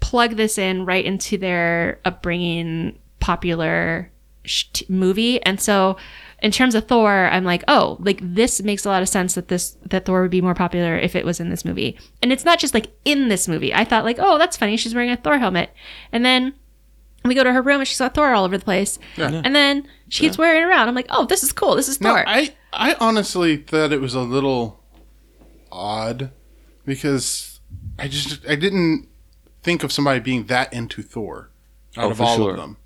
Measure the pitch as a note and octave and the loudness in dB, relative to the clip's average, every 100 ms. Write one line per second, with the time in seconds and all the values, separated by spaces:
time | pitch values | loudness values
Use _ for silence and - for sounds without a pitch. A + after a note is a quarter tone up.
0 | - B3 A#3+ A3 A3 G#3+ F#3+ F#3 F#3 F#3 | -2 2 2 2 0 0 -2 -2 0 0
1 | - F#3+ - G3 F#3+ F3 E3+ E3+ E3+ - | 0 -4 -4 -4 -2 0 0 0 -2 -2
2 | F#3 F3 F3 F3 E3+ E3+ E3+ E3 E3+ - | -4 -4 -4 -2 -2 -4 -4 -4 -6 -10
3 | - - - E3+ F3 E3 D#3+ E3+ E3 E3 | -20 -6 -2 -2 -2 -2 0 0 0 -4
4 | F3 _ _ _ - - - - - F#3 | -8 _ _ _ -6 -6 -4 -8 -4 0
5 | F#3 F#3+ A#3+ B3 - G3 - G3+ F#3+ F#3 | 2 2 2 0 -2 -2 2 4 4 0
6 | - - - - G#3+ - B3+ A3 - A#3+ | -10 -20 -20 -2 -2 2 2 2 2 4
7 | G#3+ G3 F3+ F#3 F#3 F3 - A#3 F3+ - | 4 4 2 2 0 0 2 2 2 0
8 | G3 G3 F3+ F3+ B3 - G3+ G3+ G3+ F#3+ | -2 -2 -2 0 0 0 -2 -4 0 0
9 | F#3 G3 F#3 F3+ - F3+ - - - F#3+ | 0 0 -2 -4 -4 -4 -4 -10 -4 -4
10 | F#3+ F#3 F#3 F3+ F3+ F3 F3 F3 E3+ D#3+ | 0 2 2 2 0 0 -2 0 -2 0
11 | E3+ F#3 - E3+ F3 F3 - - - - | -2 -2 -4 -4 -6 -6 -6 -4 -4 -6
12 | - - B3 C4 E4+ E4+ D4 A3+ - _ | -18 -4 0 2 2 2 2 0 -2 _
13 | C#4 C#4+ B3 F#3 - D#3 C#3 - A#3 A3 | 0 0 2 0 0 -2 0 0 2 2
14 | A3+ A#3+ G4 D4+ E4+ - G#3 A3+ A#3 A#3+ | 0 2 4 4 2 0 -2 -2 -2 -2
15 | A#3+ B3 D4+ C#4+ G#3+ F3 - - - - | -2 -2 0 2 2 0 -4 -8 -20 -20
16 | - A#3 B3 B3+ C4 - _ _ _ _ | -6 0 4 4 0 -6 _ _ _ _
17 | _ _ B3 B3+ B3+ B3+ C4 C#4+ C4+ - | _ _ 0 4 4 4 2 2 0 -2
18 | C4 D4+ D4 A3 F#3 F#3+ - F#3 G3+ - | -2 2 4 4 2 -2 0 0 -2 -6
19 | - - D3+ D#3+ B3 C#4+ C#4+ C#4+ C#4 - | -12 -4 -2 0 0 2 4 2 -4 -18
20 | - - D4+ D4 E4 D#4+ F4 E4+ A#3+ B3+ | -10 0 0 2 4 4 4 4 2 0
21 | B3+ - - F#4+ C4+ - F4 - C4 E3+ | -2 -2 0 0 0 0 2 2 0 0
22 | G#3 A3+ - A3+ D4+ - _ - B3+ D#4+ | 2 2 2 0 0 -6 _ -2 -2 2
23 | A3+ A3 G3 F#3 E3+ D3 - D#3 D3+ D3 | 2 2 0 0 2 0 0 0 2 0
24 | C3 B2+ A#2+ C3+ C#3 B2+ A2+ - _ - | -2 -4 -2 0 0 0 -2 -6 _ -20
25 | - _ _ _ - _ _ F2 G2+ A2 | -20 _ _ _ -20 _ _ -10 -6 -4
26 | A2+ B2 C3+ - _ _ _ _ - C3+ | -4 -6 -10 -12 _ _ _ _ -8 -4
27 | D3 C3+ - - - - - - - - | 0 0 -2 -6 -10 -18 -18 -14 -14 -10
28 | C#3 C#3 - D3 - D3 G3 F#3+ E3 D#3 | -6 -6 -6 -8 -4 -2 0 2 0 0
29 | - _ _ _ _ _ E3+ E3+ C#3+ - | -6 _ _ _ _ _ -2 -2 -2 0
30 | C#3+ B2+ A#2+ B2 G#2 B2 B2+ B2 A2+ - | 0 0 0 -4 0 -2 -2 -6 -8 -10
31 | - A#2+ F#2+ - - _ _ _ _ A#2 | -12 -10 -10 -12 -18 _ _ _ _ -4
32 | G#2+ A2+ A#2+ A#2 G2+ E2+ D2+ - | -4 0 2 4 2 -2 -10 -18